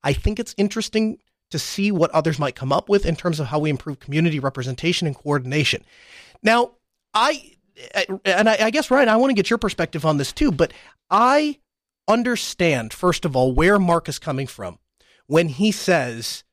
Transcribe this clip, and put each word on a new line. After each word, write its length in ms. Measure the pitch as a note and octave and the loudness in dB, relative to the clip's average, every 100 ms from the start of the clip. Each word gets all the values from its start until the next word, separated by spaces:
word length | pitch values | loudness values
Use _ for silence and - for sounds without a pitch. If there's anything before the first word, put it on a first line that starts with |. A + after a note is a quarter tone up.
I 80 | C#3 | -2
think 260 | C#3 G#3 G#3 | -2 -2 -4
it's 160 | A3+ - | -8 -2
interesting 600 | G3+ A3 - A3 A3 - _ _ _ | -2 -2 -4 -2 -2 -4 _ _ _
to 80 | D#3 | -8
see 320 | - - G3+ | -8 -2 -2
what 220 | F#3+ D#3+ | 0 0
others 260 | D#3+ D#3 D3 | 2 0 -2
might 160 | C#3+ | -4
come 180 | - C3 | -4 -2
up 160 | D3 - | -2 2
with 160 | G3+ | 0
in 120 | - D#3+ | 0 -2
terms 240 | F3+ D#3 | -4 -4
of 80 | C3 | -2
how 100 | D3+ | -2
we 120 | D3+ | -2
improve 280 | C#3 - C#3 | -2 -6 -12
community 400 | - D3 E3+ D3+ | -4 0 0 0
representation 720 | C3+ C3 B2+ B2+ E3 F3 D#3+ | -4 -6 -8 -4 -2 -2 -4
and 80 | C3+ | -4
coordination. 680 | D3 C#3+ B2+ D3 C#3 - _ _ - - - _ | -4 -4 -2 -2 0 -2 _ _ -20 -20 -20 _
Now, 300 | G#3+ A#3 A#3+ _ _ _ _ | 2 2 2 _ _ _ _
I, 440 | G#3+ C4 D4+ - _ _ - B2+ G3+ F#3 F#3+ | 0 0 -2 -10 _ _ -20 -8 -6 -4 -4
and 240 | G3 F#3 A3 | 0 2 4
I, 180 | G#3 A3 | 4 2
I 40 | |
guess, 180 | C#4 - | 0 0
Ryan, 200 | C4 A#3+ | 2 4
I 80 | A3 | 4
want 140 | C4+ | 4
to 40 | |
get 160 | G#3+ F3+ | 2 0
your 80 | A3+ | 0
perspective 480 | G#3 - E3 D#3 D#3 | -2 -4 -4 -2 0
on 100 | D3 | 0
this 140 | C3+ | -2
too, 220 | - D4 | 0 0
but 200 | D3 D#3+ - - _ _ | 2 0 -2 -20 _ _
I 480 | G3 B3 C#4+ D4+ C#4 _ _ _ _ - | 2 4 4 0 -6 _ _ _ _ 0
understand, 840 | A3+ B3 A#3 - - F3 C3 A2 | 0 2 -2 -6 0 0 2 -4
first 320 | - F3+ D#3+ | -2 0 0
of 120 | E3+ C3 | -2 2
all, 160 | B2+ | 2
where 260 | B2+ E3+ G#3 | 4 4 4
Mark 300 | F3+ E3+ E3 | 4 2 -2
is 100 | - | -8
coming 300 | - C3+ C3+ | -6 -6 -6
from 320 | - F#2 - _ _ _ _ _ | -10 -14 -14 _ _ _ _ _
when 180 | D#3 E3+ | 2 2
he 220 | C3 G#3+ | 0 0
says 720 | - - E3+ B2 A#2 A2+ - _ | 0 0 2 0 -6 -10 -12 _